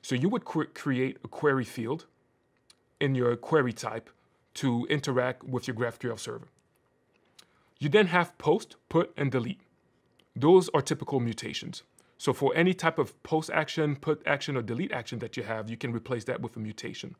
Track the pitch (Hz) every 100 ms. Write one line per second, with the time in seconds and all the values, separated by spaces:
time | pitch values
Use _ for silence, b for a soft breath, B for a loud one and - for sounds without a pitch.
0 | - 127 170 226 - 160 147 - 147 127
1 | 131 - - - 151 135 120 - 113 160
2 | - _ _ _ _ _ _ _ _ _
3 | 143 131 123 120 - 156 127 110 117 110
4 | - _ _ _ _ - 139 120 - 151
5 | 143 127 123 123 131 127 123 113 120 -
6 | 123 110 - - - _ _ _ _ _
7 | _ _ _ b b b b b 147 202
8 | 196 175 165 _ 151 185 - - _ 165
9 | 175 - 139 127 117 - _ _ _ _
10 | _ _ _ - 143 185 180 151 135 143
11 | - 135 117 110 110 107 - - _ _
12 | b b - 123 139 - 175 185 165 160
13 | 123 - - 160 160 156 156 - 151 143
14 | - 151 - 143 - 135 110 120 185 131
15 | 113 117 113 - 104 113 107 113 127 117
16 | 113 123 110 120 117 117 110 110 - -
17 | -